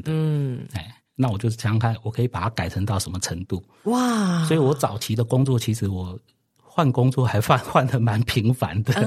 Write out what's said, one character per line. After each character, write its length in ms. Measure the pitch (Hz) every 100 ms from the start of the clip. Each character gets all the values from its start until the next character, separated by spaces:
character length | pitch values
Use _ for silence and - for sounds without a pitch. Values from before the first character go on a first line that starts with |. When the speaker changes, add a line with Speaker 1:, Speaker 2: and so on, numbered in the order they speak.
Speaker 1:
的。 20 | 151
Speaker 2:
嗯。 600 | 156 156 151 139 123 -
Speaker 1:
哎， 220 | - 82 - _ -
那 80 | 131
我 80 | 101
就 140 | 117
想 220 | 110 101
想 60 | 110
看， 180 | 117 113
我 80 | 107
可 120 | -
以 60 | 123
把 120 | -
它 80 | 117
改 180 | - 87
成 180 | - 98
到 120 | 110
什 120 | -
么 80 | 92
程 260 | - 85 95
度。 160 | 92 - _
Speaker 2:
哇。 600 | 208 247 247 220 196 175 160
Speaker 1:
所 100 | 160
以 40 |
我 120 | 135
早 240 | 151 - 107
期 180 | - 113
的 80 |
工 200 | 117 127
作， 140 | 135 123
其 160 | 117
实 140 | 110 101
我 300 | 95 90 92 - _ _ _
换 280 | _ - 147
工 200 | 123 127
作 160 | 131 123
还 140 | 107
换， 180 | 110 131
换 280 | - 165 127
得 120 | 127
蛮 220 | 117 107
频 320 | 117 - 110
繁 260 | 127 101 95
的。 100 | 110 -